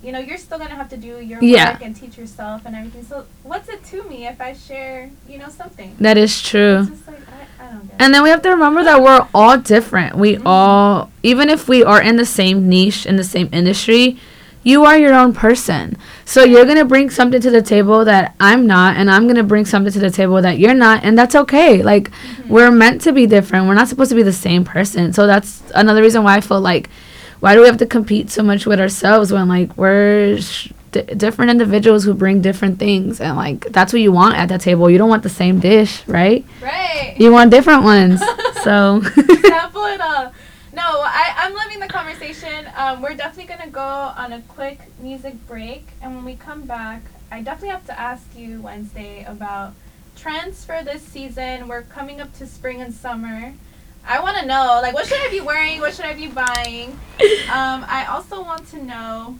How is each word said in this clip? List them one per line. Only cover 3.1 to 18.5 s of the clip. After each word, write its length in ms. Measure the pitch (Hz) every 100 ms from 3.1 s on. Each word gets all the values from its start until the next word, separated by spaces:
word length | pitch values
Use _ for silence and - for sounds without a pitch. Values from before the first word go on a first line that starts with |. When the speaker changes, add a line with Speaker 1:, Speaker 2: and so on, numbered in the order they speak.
| 277 - _
Speaker 1:
what's 260 | 262 359 370
it 160 | 403 -
to 120 | 381
me 240 | 403 262 240
if 140 | 240
I 120 | 254
share, 560 | 269 - 269 262 262 262 277 -
you 80 | 277
know, 100 | 285 302
something? 400 | 359 - 190 -
Speaker 2:
That 180 | 214 214
is 240 | 214 -
true. 380 | - 214 208 196
Speaker 1:
It's 80 | 196
just 180 | - -
like, 140 | - -
I, 340 | - 285 -
I 80 | -
don't 160 | 220 -
get 80 | -
Speaker 2:
And 100 | 262
Speaker 1:
it. 40 |
Speaker 2:
then 100 | 277
we 60 | 302
have 120 | 330
to 80 | 370
remember 340 | 359 294 311
that 180 | 330 294
we're 240 | 262 262 -
all 240 | 196 220 262
different. 600 | - 214 226 185 165 -
We 180 | 208 202
Speaker 1:
Mm-hmm. 120 | 190
Speaker 2:
all, 600 | 185 196 202 202 196 - _
even 260 | 226 247 294
if 200 | 302 -
we 140 | 254 226
are 160 | 208
in 160 | 214 233
the 80 | 240
same 420 | - 190 190 185
niche, 380 | 185 190 196 -
in 100 | 190
the 80 |
same 240 | 185 180 170
industry, 640 | 170 175 196 - 226 247 247 - _ - _
you 220 | 240 277
are 140 | 294 311
your 160 | 294 262
own 160 | 254
person. 640 | - 220 247 - 156 82 - - - -
So 180 | 262
you're 220 | 254 240 247
gonna 180 | 302
bring 260 | 277 262 277
something 300 | - 247 254
to 100 | 240
the 120 | 233
table 420 | 220 208 202 220
that 320 | 220 196 180 _
I'm 260 | 196